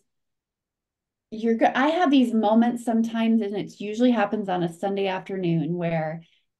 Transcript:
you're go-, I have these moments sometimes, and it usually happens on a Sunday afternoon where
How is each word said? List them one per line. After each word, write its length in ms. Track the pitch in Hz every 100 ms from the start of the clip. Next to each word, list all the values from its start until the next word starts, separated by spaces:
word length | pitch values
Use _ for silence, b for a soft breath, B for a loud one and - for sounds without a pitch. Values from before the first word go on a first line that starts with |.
| _ _ _ _ _ _ _ _ _ _ _ _ _
you're 260 | 220 226 226
go-, 160 | -
I 140 | 240 294
have 220 | 330 349
these 220 | 277 240
moments 520 | 220 208 226 240 240
sometimes, 580 | - 226 226 226 226 226
and 140 | 202 202
it 240 | 165 -
usually 320 | 208 214 247
happens 360 | 226 202 214 190
on 140 | 180
a 100 | 170
Sunday 360 | 170 196 196 196
afternoon 640 | 185 190 190 175 165 151 175
where 460 | 170 165 156 165 b b b _